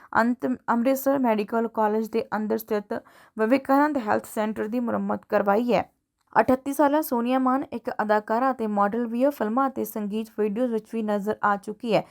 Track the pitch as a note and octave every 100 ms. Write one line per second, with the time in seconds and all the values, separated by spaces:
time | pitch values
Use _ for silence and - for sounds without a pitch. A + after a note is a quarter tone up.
0 | - - A#3 A#3+ C4 B3 - A#3 A#3+ C4+
1 | C4+ C#4 B3 G#3+ G#3 A3+ A3+ A3+ G#3+ G#3+
2 | A3 A3+ - G#3+ G#3+ A3 G#3+ G#3 G3+ A#3
3 | - - - G#3+ A3 C4+ C4+ C4+ D4+ C#4
4 | G#3 A3 - A3+ G#3+ A3 G#3+ B3 A#3 G#3
5 | G3 G#3 - G#3 G3+ G3+ A#3+ F#3+ - _
6 | _ _ _ - A3+ B3+ - C#4 C#4+ D4+
7 | D4+ A#3+ A#3+ C4 B3+ C4 - A3+ - -
8 | G#3 G#3+ G#3+ A3 B3+ B3 G#3+ G#3 G3+ A3+
9 | A#3 A#3 C#4 C#4+ G#3+ A#3+ C4+ C4 G#3+ A3
10 | G#3 G#3+ A3 - G#3 G#3 B3+ A3 A3 A3+
11 | G#3+ G#3 G3+ G#3+ G#3 G3+ G#3+ G#3 A#3+ F3+
12 | -